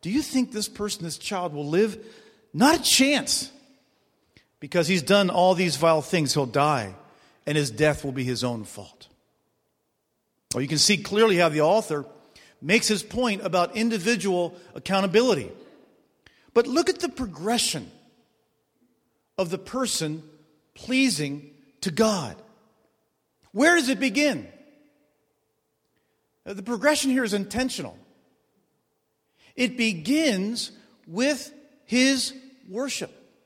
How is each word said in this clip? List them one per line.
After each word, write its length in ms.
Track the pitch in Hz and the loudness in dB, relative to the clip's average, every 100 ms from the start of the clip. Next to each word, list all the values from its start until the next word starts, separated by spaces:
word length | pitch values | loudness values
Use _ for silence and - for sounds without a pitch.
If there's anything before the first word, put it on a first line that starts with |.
Do 80 | 160 | -2
you 100 | 240 | -2
think 320 | 302 262 247 | 0 -2 -2
this 160 | 214 208 | -4 -8
person, 360 | - 208 - | -6 -8 -6
this 120 | 165 147 | -8 -8
child, 380 | - 196 175 | -6 -4 -4
will 120 | 147 147 | -6 0
live? 380 | 165 220 196 - - - _ _ | 2 2 0 -16 -20 -20 _ _
Not 260 | 147 262 330 | 4 4 4
a 40 | |
chance. 680 | - - 269 285 - - - - _ _ _ _ _ _ _ _ _ _ | 4 4 4 2 0 -4 -4 -14 _ _ _ _ _ _ _ _ _ _
Because 260 | 147 175 156 | -4 0 2
he's 160 | 185 | 2
done 280 | 131 202 190 | 4 4 4
all 240 | 180 180 | 4 4
these 220 | 180 180 139 | 4 0 2
vile 260 | 165 160 | 4 2
things, 320 | 151 180 143 | 2 0 0
he'll 120 | - 131 | 0 0
die, 480 | 139 147 143 101 92 - _ _ _ - | 2 2 2 -4 -12 -20 _ _ _ -4
and 100 | 151 | -2
his 140 | 143 | -2
death 340 | 110 151 143 | 2 2 2
will 80 | 139 | -6
be 120 | 131 | -6
his 200 | 127 120 | -4 -2
own 200 | 123 117 | -4 -6
fault. 440 | 101 - 95 _ - _ _ _ _ _ _ _ _ _ _ _ _ _ _ | -10 -16 -18 _ -20 _ _ _ _ _ _ _ _ _ _ _ _ _ _
Well, 60 | 120 | -6
you 80 | 135 | -4
can 100 | 151 | 0
see 200 | - 202 | 2 2
clearly 400 | - 202 226 180 | 0 2 4 4
how 100 | 170 | 2
the 140 | 151 | 4
author 420 | 151 208 220 151 135 - _ - - _ | 4 2 0 -6 -6 -16 _ -20 -20 _
makes 260 | 139 220 - | 2 2 2
his 160 | 214 | -2
point 400 | - 226 247 202 | -2 -4 -2 -2
about 320 | 196 180 175 | -2 0 0
individual 800 | - 233 226 175 233 190 180 170 - - | 0 -2 0 0 0 0 0 -2 -6 -18
accountability. 760 | - - 190 190 185 254 180 95 - - - _ _ _ _ _ _ _ | -16 -2 0 2 2 4 0 -2 -14 -20 -20 _ _ _ _ _ _ _
But 120 | 226 240 | 0 0
look 240 | 262 311 | 0 0
at 100 | - | -2
the 80 | 320 | -6
progression 840 | - 247 147 185 233 - 139 90 - _ _ _ _ _ _ _ _ _ _ _ _ _ - | -6 -10 -8 -4 -2 -2 -4 -10 -20 _ _ _ _ _ _ _ _ _ _ _ _ _ -6
of 100 | 180 | -4
the 80 | 185 | -4
person 640 | 190 247 254 - 160 156 - - _ _ _ | -8 -4 -4 -2 -4 -8 -12 -20 _ _ _
pleasing 760 | - - 262 269 147 147 143 - - _ _ | -20 -4 2 2 0 -4 -6 -12 -20 _ _
to 80 | - | -6
God. 460 | 151 220 202 123 - - _ _ _ _ _ _ _ _ _ _ | 2 2 2 -4 -10 -18 _ _ _ _ _ _ _ _ _ _
Where 240 | 196 302 349 | 2 4 4
does 120 | 254 | 2
it 120 | 233 | 0
begin? 480 | 262 214 294 151 101 - - _ _ _ _ _ _ _ _ _ _ _ _ _ _ _ _ _ | 0 2 0 0 -6 -20 -20 _ _ _ _ _ _ _ _ _ _ _ _ _ _ _ _ _
Uh, 100 | - | -14
the 80 | 196 | -12
progression 480 | 196 240 285 294 269 | -6 0 2 2 2
here 120 | 262 | 2
is 120 | 233 | 0
intentional. 600 | 202 196 226 254 - 131 87 _ _ _ _ _ _ _ _ _ _ _ _ _ _ _ | -2 -4 -4 -4 -4 -10 -12 _ _ _ _ _ _ _ _ _ _ _ _ _ _ _
It 220 | - 247 247 | -2 -2 2
begins 960 | 226 175 156 294 320 196 196 233 - - _ _ - | 0 0 0 2 2 0 -2 -4 -8 -12 _ _ -12
with 460 | 170 269 277 - - - _ | -2 0 0 -6 -18 -20 _
his 480 | _ 240 262 269 - - - _ - | _ 2 4 2 -2 -8 -20 _ -12
worship. 440 | 190 269 - 196 - _ _ | -6 -6 -6 -10 -14 _ _